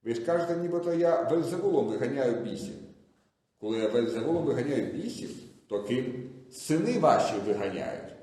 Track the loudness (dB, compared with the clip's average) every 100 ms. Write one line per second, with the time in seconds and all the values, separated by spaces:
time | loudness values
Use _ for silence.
0 | -2 -2 2 2 2 -2 0 -2 0 2
1 | 4 4 2 0 0 0 2 2 2 0
2 | -2 2 0 0 -4 -8 -10 -12 -16 -20
3 | _ _ _ _ _ _ -4 0 2 2
4 | 2 0 0 0 2 0 0 0 -2 -4
5 | -6 -8 -10 -12 -16 -20 _ -6 0 -2
6 | -2 -6 -10 -16 -18 -14 0 2 2 4
7 | 6 6 4 0 0 0 -2 -4 -6 -8
8 | -12 -18